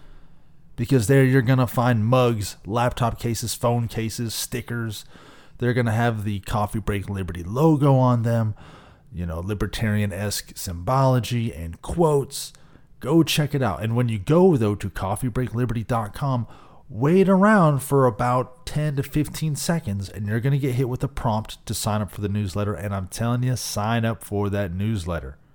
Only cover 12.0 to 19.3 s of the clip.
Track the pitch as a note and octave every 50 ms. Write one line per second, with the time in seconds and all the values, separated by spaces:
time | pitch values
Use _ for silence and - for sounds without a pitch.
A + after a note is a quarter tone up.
12 | F3 D#3 D3 C#3+ C3 - - - - - - - - - - - - - - -
13 | - A#2 D3+ E3 D#3+ - - - D3+ C#3 - C#3+ C3 A2 F2 B1+ G2+ A2 A2+ A#2+
14 | B2 A#2 A2 G#2+ F#2+ - D3+ E3+ F#3 F#3+ E3+ B2+ A2 G#2 G#2 G#2 - G2 - -
15 | - F#2+ G#2 - C3+ B2+ G#2 B2+ B2+ A#2+ - A#2 B2 A#2 A2+ A#2+ G#2+ - B2 A#2
16 | A2 G#2 - - D3 C#3 C3 B2 A2+ - - - - - - - - - - G2+
17 | B2 D3 E3+ F#3+ F#3+ F3 G3 F#3 F#3+ G#3 A3 G#3 F3 D#3 D3 C3+ - - C#3 C#3
18 | C3 B2+ A2 - B2 B2 B2 B2+ B2 - - - - - - D3+ D3+ D3+ C#3+ C3+
19 | C3 - - D#3 D3 -